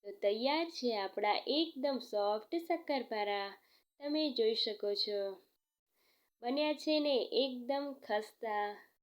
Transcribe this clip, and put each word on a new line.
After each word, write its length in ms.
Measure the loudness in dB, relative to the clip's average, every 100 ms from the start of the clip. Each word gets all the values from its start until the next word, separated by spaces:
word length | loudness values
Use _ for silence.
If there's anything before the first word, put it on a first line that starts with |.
તો 80 | -14
તૈયાર 580 | 2 2 4 2 2 0
છે 260 | -2 0 0
આપણા 460 | -2 2 2 2 2
એકદમ 520 | 0 0 -2 -2 -2
સોફ્ટ 560 | -2 0 2 0 -2
શક્કરપારા. 1040 | -6 -2 -4 0 -4 -2 -2 0 -2 -4 -10 _ _ _ _
તમે 340 | -2 0 0
જોઈ 220 | 2 2
શકો 400 | 2 -2 -2 -2
છો, 260 | 0 -2 -2 -4 -8 _ _ _ _ _ _ _ _ _ _
બન્યા 320 | -2 0 2
છે 260 | 0 2 2
ને 160 | 4 2 2
એકદમ 600 | 2 0 -2 -4 -2 -4
ખસ્તા. 760 | -10 -2 -2 -2 _ -4 -2 -2 -6 -18 _